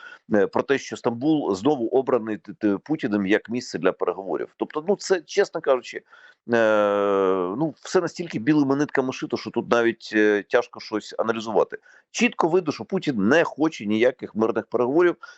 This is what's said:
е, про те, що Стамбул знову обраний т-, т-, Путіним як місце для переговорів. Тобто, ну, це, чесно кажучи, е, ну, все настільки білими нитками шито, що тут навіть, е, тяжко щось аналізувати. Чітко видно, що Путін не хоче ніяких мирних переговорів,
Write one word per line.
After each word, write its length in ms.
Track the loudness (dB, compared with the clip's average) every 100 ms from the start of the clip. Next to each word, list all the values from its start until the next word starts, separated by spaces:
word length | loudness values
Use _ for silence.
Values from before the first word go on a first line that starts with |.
| -20 -18 -2
е, 140 | 2 2
про 160 | 0
те, 140 | 0 -2
що 200 | -4 -6
Стамбул 580 | -4 -2 0 0 0 0
знову 320 | 0 0 0
обраний 500 | 0 2 0 0 -8
т-, 160 | -10
т-, 240 | -2 0 0
Путіним 480 | -2 -4 -2 0 2
як 240 | 0 0
місце 300 | -8 -6 -2
для 120 | -2
переговорів. 640 | 0 -2 -4 -4 -6 -6 -8
Тобто, 280 | -8 -6 -2
ну, 80 | -2
це, 260 | 0 -2
чесно 400 | -2 -2 -2 -2
кажучи, 400 | 0 0 -2 -14 -16 -20 -20 _ -2
е, 1000 | 2 4 4 4 2 2 2 2 0 -2 -2
ну, 160 | -4 -6
все 200 | -2 0
настільки 380 | 0 -6 -8 -6
білими 360 | 0 2 2 0
нитками 380 | -2 -2 -2
шито, 240 | -4 -6 -6
що 140 | -6
тут 200 | -6 0
навіть, 400 | 2 2 0 -2 2
е, 280 | 4 2 2
тяжко 300 | 0 0 -6
щось 360 | -8 -8 -6 -4
аналізувати. 600 | -2 -2 -2 0 0 -2 _ _ _
Чітко 360 | -2 -2 0 0
видно, 260 | 0 0
що 120 | -6 -4
Путін 420 | -4 -2 0 2
не 160 | 4
хоче 420 | 2 0 -2 -2 -2
ніяких 500 | 2 2 0 -6 -2
мирних 300 | 0 0 -2
переговорів, 480 | -2 0 2 2 0 -10